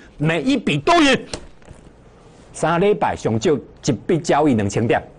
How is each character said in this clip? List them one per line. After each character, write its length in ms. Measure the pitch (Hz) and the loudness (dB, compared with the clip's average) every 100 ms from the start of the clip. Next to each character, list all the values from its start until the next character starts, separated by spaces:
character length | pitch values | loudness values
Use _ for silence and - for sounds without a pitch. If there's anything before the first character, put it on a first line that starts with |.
| - - | -10 -4
每 240 | 156 165 | -2 0
一 160 | 190 277 | 0 0
笔 180 | - 160 | 0 -2
都 240 | 220 339 | 2 4
赢。 180 | 285 262 - - - - - - - - - - - - - | 4 2 -2 -14 -16 -20 -20 -20 -20 -20 -20 -20 -20 -20 -20
三 260 | - 156 170 | -6 -2 0
礼 140 | 202 | 0
拜 240 | 202 117 98 | 0 -2 -4
上 240 | 127 113 | -4 -2
就 160 | 147 135 - - - | 0 -2 -4 -6 -4
一 60 | 131 - | -4 -2
笔 120 | 170 | -2
交 280 | - 147 151 | 0 2 2
易 60 | |
两 160 | 113 101 | 2 0
千 180 | 107 113 | -2 0
点。 160 | 139 - | -2 -4